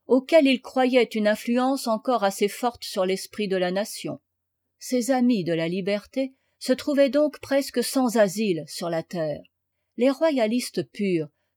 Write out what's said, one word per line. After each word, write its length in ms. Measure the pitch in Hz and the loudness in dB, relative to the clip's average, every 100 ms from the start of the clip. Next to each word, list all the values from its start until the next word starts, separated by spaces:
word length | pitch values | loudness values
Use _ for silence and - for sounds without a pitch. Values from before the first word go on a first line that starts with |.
| - | 0
auxquels 400 | 262 262 330 269 | 0 6 6 6
ils 160 | 247 | 2
croyaient 400 | - 262 254 254 | -2 0 2 4
une 260 | 233 220 208 | 2 2 0
influence 580 | 214 - 240 254 277 240 | 0 -2 0 0 -2 -2
encore 380 | 220 - 233 | -2 -2 0
assez 240 | 196 - 202 | 0 0 -2
forte 360 | - 240 - | -2 -6 -6
sur 200 | - 208 | -8 -4
l'esprit 440 | 185 190 - - 208 | -2 -4 -6 -6 -4
de 80 | 190 | -2
la 160 | 180 | 0
nation. 480 | 190 214 - 160 139 _ _ _ _ _ _ | -2 -4 -8 -10 -12 _ _ _ _ _ _
Ces 320 | - 254 233 | -4 -2 0
Amis 340 | 262 247 226 | 2 2 2
de 80 | 165 | 0
la 160 | 160 165 | -2 -2
Liberté 680 | 185 190 202 - 262 269 - _ _ | -4 -4 -4 -4 -6 -6 -8 _ _
se 140 | - | -4
trouvaient 380 | 254 - 277 277 | -2 0 2 2
donc 300 | 285 302 - | 2 0 -2
presque 440 | - 277 269 247 | -2 -2 -2 -4
sans 320 | 226 269 254 233 | -2 0 2 2
asile 480 | 202 196 220 160 147 | 2 2 -2 -2 -6
sur 220 | - 170 | -8 -6
la 140 | 165 | -4
terre. 400 | - 180 156 147 - _ _ _ _ - | -6 -6 -6 -6 -14 _ _ _ _ 0
Les 100 | 254 | 0
royalistes 800 | 269 320 269 214 247 - - 151 | 2 0 2 0 0 -2 -6 -6
purs 360 | - 202 170 147 _ _ | -4 0 0 -2 _ _